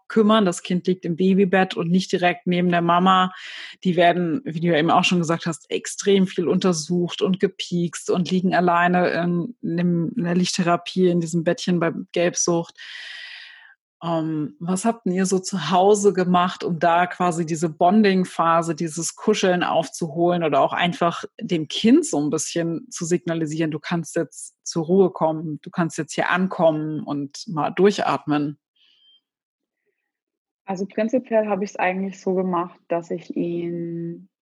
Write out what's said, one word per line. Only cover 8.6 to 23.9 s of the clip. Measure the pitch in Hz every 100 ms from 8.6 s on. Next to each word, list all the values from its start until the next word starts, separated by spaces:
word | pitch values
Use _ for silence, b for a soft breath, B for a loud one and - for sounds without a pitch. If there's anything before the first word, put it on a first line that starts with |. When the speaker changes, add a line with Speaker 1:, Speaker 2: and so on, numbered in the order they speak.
| 180 170 180 180 175
Speaker 1:
in, | 165 175 175 - -
in | 165 170
dem, | 175 170 160 -
in |
der | 175
Lichttherapie, | 180 180 - 170 170 - 185 180
in | 175
diesem | 165 170
Bettchen | 165 175 - 175
bei | 165 - 185
Gelbsucht. | 175 175 - - 170 165 B B B B B B B B B B B _ _
Ähm, | 170 165 160 156 147 -
was | 170 185
habt | 226 226 185
denn |
ihr | 180 185
so | 185
zu | - 190 151
Hause | 180 196 208 202
gemacht, | 180 180 180 180 -
um | - 165
da | 170 175 180
quasi | - 180 165 160
diese | 160 165
Bonding-Phase, | 147 175 220 202 190 180 - 165 170 165
dieses | 156 170 165 165
Kuscheln | - - 208 190 175
aufzuholen | - 160 160 - 165 165 175 175
oder | 160 139
auch | 160
einfach | - 175 - 170 - - -
dem | - 170 151
Kind | - 226 302
so | 320 147
ein | 147
bisschen | 156 - 170 165 160 -
zu | -
signalisieren, | 170 175 170 165 151 156 160
"Du | 151
kannst | -